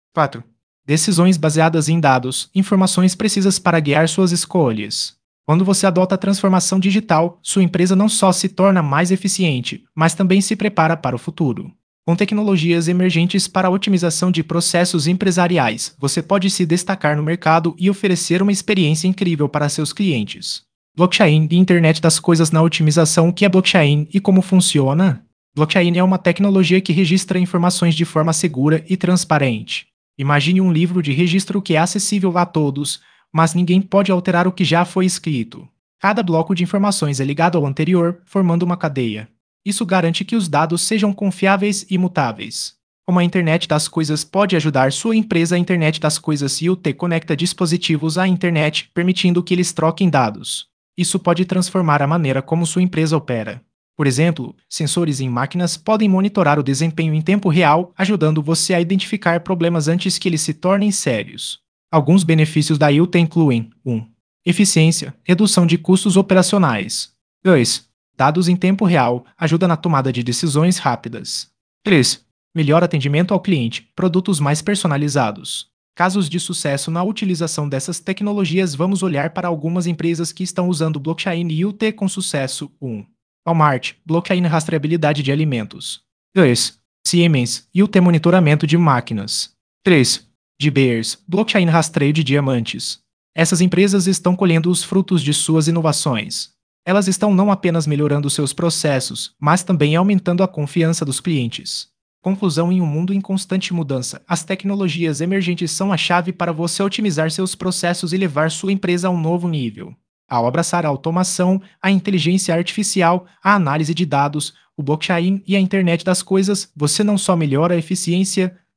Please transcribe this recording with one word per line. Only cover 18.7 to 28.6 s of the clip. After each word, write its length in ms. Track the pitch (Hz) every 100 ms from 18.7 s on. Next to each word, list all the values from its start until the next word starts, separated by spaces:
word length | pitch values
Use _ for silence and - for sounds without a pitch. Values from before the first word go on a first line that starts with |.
| 202 156 156 175
incrível 400 | 185 180 160 143
para 220 | 151 147
seus 240 | - 151
clientes. 720 | - 196 131 104 - - - - _ _ -
Blockchain 520 | 180 - 170 151 156
e 60 | 175
Internet 460 | 185 175 160 160
das 180 | 160 -
Coisas 320 | - 165 160
na 100 | 160
otimização. 680 | 165 156 156 147 156 - 165
O 40 |
que 120 | 170 202
é 40 |
blockchain 580 | 185 185 185 147 147 151
e 60 | 196
como 220 | 196 185
funciona? 840 | 185 190 180 147 135 147 190 127 - _ _ -
Blockchain 420 | 156 190 175 170
é 60 |
uma 160 | 185 185
tecnologia 600 | 180 175 202 190 175 185
que 120 | 190
registra 460 | 165 180 185 - 190
informações 560 | 180 175 175 175 170 156
de 100 | 170
forma 280 | 160 160
segura 520 | 151 175 127